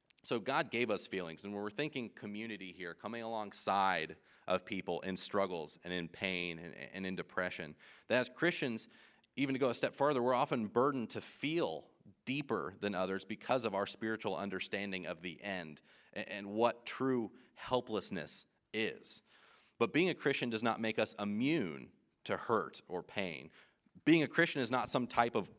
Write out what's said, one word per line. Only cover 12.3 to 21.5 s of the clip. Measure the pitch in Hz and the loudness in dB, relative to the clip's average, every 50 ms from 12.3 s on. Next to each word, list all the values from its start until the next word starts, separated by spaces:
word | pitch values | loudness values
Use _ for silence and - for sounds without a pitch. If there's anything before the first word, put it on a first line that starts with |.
| 131 147 147 143 120 95 69 80 92 - | -2 -2 -2 0 -2 -2 -2 -4 -6 -4
than | 101 101 101 | -2 -2 0
others | 90 92 92 95 95 - | 0 0 0 0 -2 -4
because | - 113 - - - 123 131 113 | -6 -8 -6 0 2 2 2 2
of | 110 98 | 0 0
our | 98 101 | 0 -2
spiritual | 95 - - 110 110 113 107 - 107 92 | -2 -2 -4 -2 -2 -2 -2 -2 -2 -2
understanding | 76 98 101 95 92 - - - 98 101 101 95 92 87 | -2 -2 -2 -2 -4 -4 -2 -4 -4 -4 -2 -4 -6 -4
of | 78 87 82 85 | -6 -6 -6 -6
the | 90 80 - - | -10 -10 -8 -8
end | 101 98 92 85 78 76 - - _ - - - - - | -6 -6 -6 -6 -8 -12 -16 -20 _ -20 -20 -20 -12 -8
a-, | - 104 - 95 | -8 -8 -8 -8
and | 101 101 101 | -8 -8 -6
what | 104 107 117 117 113 - - | 0 2 2 2 2 0 -8
true | - - - 131 135 131 123 113 98 - - - - _ | -10 -6 -2 0 2 2 0 0 -4 -8 -14 -20 -20 _
helplessness | - - - 127 127 123 - 107 101 - - 98 87 73 78 - - - _ _ _ _ _ - | -12 -4 2 2 2 2 2 -2 -2 -2 -2 -4 -4 -4 -4 -6 -8 -8 _ _ _ _ _ -2
is. | 107 110 92 64 - - - - - - _ - - - - - - - _ _ - | -2 0 -2 -2 -4 -8 -8 -8 -8 -10 _ -20 -20 -20 -20 -20 -20 -20 _ _ 0
But | 117 104 - | 0 2 4
being | 143 180 180 | 4 4 4
a | 143 | 2
Christian | - - 147 139 - 147 120 | 2 2 2 2 2 0 0
does | 113 107 113 | 0 2 2
not | 117 110 - | 2 2 2
make | 113 110 110 - | 0 0 2 2
us | 110 - - - | 2 0 0 -2
immune | 104 104 104 107 123 139 | -2 0 0 2 2 2